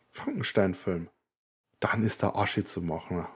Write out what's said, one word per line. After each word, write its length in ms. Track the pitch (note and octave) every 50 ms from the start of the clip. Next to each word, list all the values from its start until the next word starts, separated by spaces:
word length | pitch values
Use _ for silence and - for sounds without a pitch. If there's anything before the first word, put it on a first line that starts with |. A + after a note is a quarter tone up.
| _ _ -
Frankenstein-Film, 960 | - - - D4 G3+ A#2+ - - A2 G2 F#2+ F2+ - - G2+ F2+ E2+ E2+ - _ _ _ _ _ _ _ _ _ _ _ _ _ -
dann 240 | - G#2 - A2+ A2
ist 180 | A2 - - -
da 80 | G2+ -
Asche 300 | G2+ G2+ - - - G2
zu 180 | - - F#2+ F2
machen. 440 | E2 D#2+ E2 - - F2+ F2 E2 - -